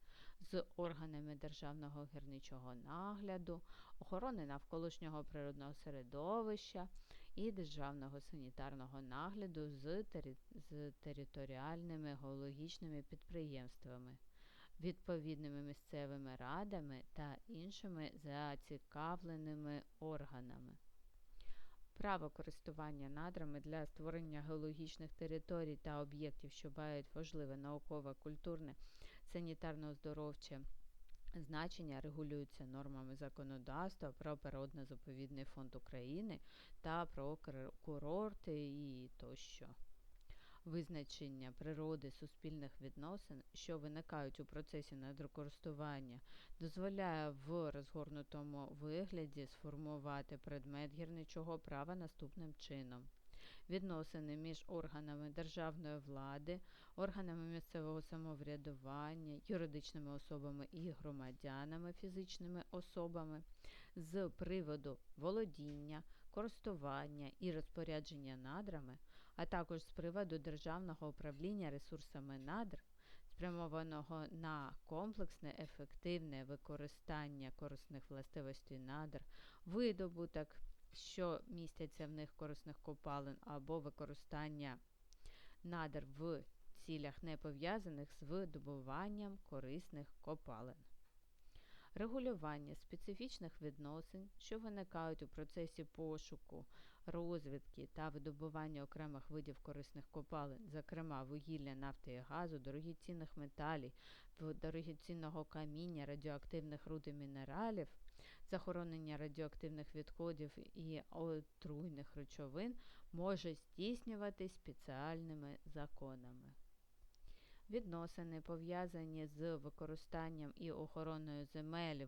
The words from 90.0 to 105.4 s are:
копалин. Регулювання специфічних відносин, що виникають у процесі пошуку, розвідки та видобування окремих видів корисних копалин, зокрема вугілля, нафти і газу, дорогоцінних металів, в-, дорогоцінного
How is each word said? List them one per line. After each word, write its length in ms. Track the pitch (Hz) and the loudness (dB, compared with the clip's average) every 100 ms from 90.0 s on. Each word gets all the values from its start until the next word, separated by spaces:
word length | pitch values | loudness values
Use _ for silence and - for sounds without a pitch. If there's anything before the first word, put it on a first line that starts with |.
| 143 - | -4 -4
копалин. 540 | - 156 - 110 127 - - - - - - - - - - - - | -2 -2 -2 -2 -4 -6 -8 -8 -10 -16 -18 -14 -12 -12 -10 -10 -4
Регулювання 800 | - 226 262 254 196 151 147 143 | 2 4 6 4 4 2 0 -2
специфічних 880 | 151 - 175 - 196 254 - 165 - | -6 -4 -2 0 0 0 -2 -4 -2
відносин, 640 | 151 143 147 156 - 190 196 - | -2 -2 -2 -2 -4 -6 -8 -6
що 200 | - 226 | -2 0
виникають 640 | 226 202 185 170 160 156 | 2 0 0 2 2 2
у 60 | 143 | 0
процесі 560 | - 156 175 160 - | -2 -2 0 0 0
пошуку, 800 | 151 - 160 156 - 147 - 160 - - - - - | -4 0 2 2 -2 -6 -6 -6 -6 -8 -10 -6 2
розвідки 800 | 170 170 170 143 143 - - 139 | 4 4 4 2 -2 -2 -6 -4
та 160 | - 156 | 0 2
видобування 760 | 147 147 143 156 156 156 151 | 2 0 0 0 2 0 0
окремих 480 | 139 151 151 139 - | -2 -2 0 -2 0
видів 280 | 151 147 135 | 0 0 -4
корисних 460 | - 143 139 143 - | -4 -4 -4 -6 -4
копалин, 480 | 156 135 151 143 131 208 | -4 0 2 2 -2 -4
зокрема 540 | 151 - 165 160 135 | -4 -2 0 0 0
вугілля, 520 | 131 147 156 156 139 | 0 -2 0 0 0
нафти 380 | 135 139 - - | 0 0 0 -2
і 60 | 123 | -4
газу, 400 | 127 156 175 151 | 0 0 2 0
дорогоцінних 800 | 131 143 165 160 - 170 160 - | 0 0 -2 -4 -4 -2 -2 -2
металів, 560 | 143 - 147 156 127 - - - - - | -4 0 4 4 2 -6 -12 -12 -12 -4
в-, 160 | 160 | 0
дорогоцінного 880 | 156 160 160 160 151 - 170 156 160 | 2 2 2 0 -4 -4 -2 0 0